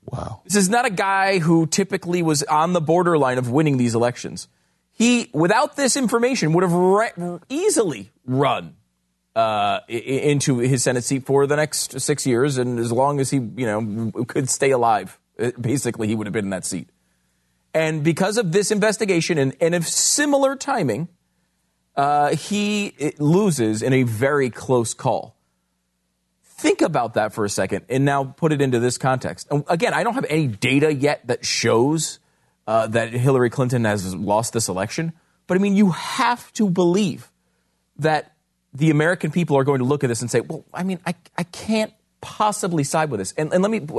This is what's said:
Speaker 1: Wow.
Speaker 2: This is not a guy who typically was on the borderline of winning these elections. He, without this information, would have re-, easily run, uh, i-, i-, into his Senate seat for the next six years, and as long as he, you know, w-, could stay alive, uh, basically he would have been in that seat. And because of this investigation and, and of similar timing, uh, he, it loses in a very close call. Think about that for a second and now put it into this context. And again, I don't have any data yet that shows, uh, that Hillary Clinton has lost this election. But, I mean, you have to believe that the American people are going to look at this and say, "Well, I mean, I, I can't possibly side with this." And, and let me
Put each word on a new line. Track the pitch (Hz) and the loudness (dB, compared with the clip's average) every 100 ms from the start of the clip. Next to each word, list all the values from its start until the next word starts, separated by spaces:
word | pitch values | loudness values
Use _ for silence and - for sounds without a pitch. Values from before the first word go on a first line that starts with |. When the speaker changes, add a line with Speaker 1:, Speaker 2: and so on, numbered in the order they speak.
Speaker 1:
Wow. | - - - 110 | -12 -10 -10 -12
Speaker 2:
This | - 202 | -2 0
is | 185 | 2
not | 233 | 2
a | 254 | 0
guy | 185 196 196 190 196 | -2 0 0 2 0
who | 160 165 160 | 2 2 2
typically | - 190 196 170 175 | 0 -2 -4 -2 -2
was | 160 151 | 0 0
on | 139 151 170 | 0 0 2
the | 180 | 0
borderline | 151 170 175 165 131 127 | 2 2 4 4 2 0
of | 123 | 0
winning | 127 156 135 | 2 2 2
these | 123 | 2
elections. | 113 120 120 - - - _ _ _ _ | 2 0 -2 -10 -12 -16 _ _ _ _
He, | _ 233 240 - | _ 2 2 0
without | 151 170 220 294 - | 0 2 2 0 0
this | 277 294 | 0 0
information, | 247 240 240 262 156 | 0 2 2 0 2
would | 165 | 2
have | 185 | 2
re-, | 175 185 196 226 - 175 175 _ | 4 4 4 2 -4 -8 -10 _
easily | 277 415 311 202 123 101 _ - | -2 0 2 0 -2 -12 _ -4
run, | 127 139 110 85 - _ _ _ _ _ - | 0 2 0 -6 -18 _ _ _ _ _ -2
uh, | 113 107 101 98 - | 0 2 0 -2 -4
i-, | |
i-, | |
into | 113 104 135 147 143 139 123 | -8 -4 -2 0 0 0 0
his | 123 131 | 2 0
Senate | 135 123 | 0 -2
seat | 120 139 | -2 -4
for | 123 135 139 | 0 2 2
the | |
next | 147 151 - - 135 | 2 -2 -4 -8 -6
six | - 147 139 | -4 -2 0
years, | 117 143 131 | 2 2 0
and | 123 120 | -2 -2
as | 117 | -2
long | 117 139 143 | 2 2 0
as | 131 | 0
he, | 139 | -2
you | 113 101 | -4 -4
know, | 123 104 | -2 -2
w-, | 113 104 113 98 | -4 -4 -6 -6
could | 117 - 131 | -4 -4 -4
stay | - 139 | 0 2
alive, | 131 120 107 92 - _ - | 2 2 0 -2 -18 _ -6
uh, | 120 - | -6 -4
basically | 117 139 123 110 107 | -2 -2 -2 -4 -4
he | 113 | -2
would | 104 | -4
have | |
been | 110 101 | -4 -4
in | |
that | 95 - | -6 -6
seat. | 90 - _ _ _ _ _ _ _ _ | -10 -10 _ _ _ _ _ _ _ _
And | 156 160 160 | -2 -2 0
because | 151 160 190 214 | 0 0 0 0
of | 196 | 0
this | 180 202 | 0 0
investigation | 214 214 208 214 175 160 165 | 0 0 0 0 0 0 0
and, | 135 - | 0 0
and | 165 | 0
of | 175 160 | 0 -2
similar | - - - 294 277 269 269 | -2 0 0 2 2 2 -2
timing, | - 277 151 107 170 _ _ _ _ _ _ _ _ | -4 -2 0 -2 -6 _ _ _ _ _ _ _ _
uh, | - 143 147 147 | -2 0 2 2
he, | 156 - 202 208 208 202 - | 0 -4 -2 -2 -2 -4 -4
it | 143 - | -6 -2
loses | 147 175 214 143 110 110 | 2 4 4 2 0 0
in | 113 | 0
a | 131 | 2
very | 123 107 135 147 131 | 2 0 0 2 0
close | - - 127 117 | -4 0 0 0
call. | - 135 101 - _ _ _ _ _ _ _ _ _ _ _ _ - | -4 -4 -4 -6 _ _ _ _ _ _ _ _ _ _ _ _ -2
Think | - 403 | 0 2
about | 285 143 117 | 2 0 -2
that | 113 104 | 0 -2
for | 107 | -2
a | 101 | -2
second | 101 92 95 - | 0 -2 -4 -2
and | 131 | 0
now | 139 139 | 2 0
put | 135 - 165 | -4 -2 -2
it | 151 | 0
into | 139 123 | 2 2
this | 123 - | 0 0
context. | 131 131 82 - - | 0 -2 -4 -10 -4
And | 147 - | -4 0
again, | 175 226 | 0 0
I | 151 | 0
don't | 240 | -2
have | 233 - | -2 -2
any | 156 147 | 0 0
data | 104 123 135 156 | -2 0 2 2
yet | 147 143 147 - | 2 0 -2 -4
that | 120 | -4
shows, | - - 123 113 131 160 156 - _ _ _ _ - | -2 -2 2 4 2 0 -4 -10 _ _ _ _ -2
uh, | 110 110 | 0 2
that | 113 117 | 0 -2
Hillary | 120 127 131 123 | 0 2 4 2
Clinton | - 127 123 | 2 0 2
has | 110 104 92 | 2 0 -2
lost | 92 98 104 117 | -6 0 0 0
this | 117 107 | -4 -4
election. | 92 104 - 165 - _ _ _ | -4 -4 -4 -6 -8 _ _ _
But, | 185 | 0
I | |
mean, | 202 196 | 2 4
you | 208 | 4
have | 156 - - 240 180 - | 2 -6 -2 0 0 -6
to | - 214 | -2 0
believe | 175 180 180 202 - - _ _ _ _ _ _ - | 2 2 2 0 -4 -14 _ _ _ _ _ _ -4
that | 151 151 - _ _ _ _ | 0 0 -4 _ _ _ _
the | 131 160 | 0 2
American | 147 156 185 156 | 4 2 0 -2
people | 160 165 143 | -2 2 2
are | |
going | 135 139 | 2 2
to | |
look | 123 143 | 2 0
at | 131 | 0
this | 113 | -2
and | 123 | 0
say, | 123 | -2
"Well, | - 160 - | -2 -10 -12
I | - | -8
mean, | 185 185 | -6 -6
I, | - 180 _ - | -6 -10 _ -8
I | |
can't | 175 - - 220 214 _ _ _ | -8 -10 -2 -2 -2 _ _ _
possibly | - - 214 202 196 170 | -18 -2 -2 0 -2 -2
side | 139 165 156 | 0 0 0
with | 113 | -2
this." | 95 - | -6 -4
And, | 156 | 0
and | - | 2
let | 196 | 2
me | 220 147 | 0 -4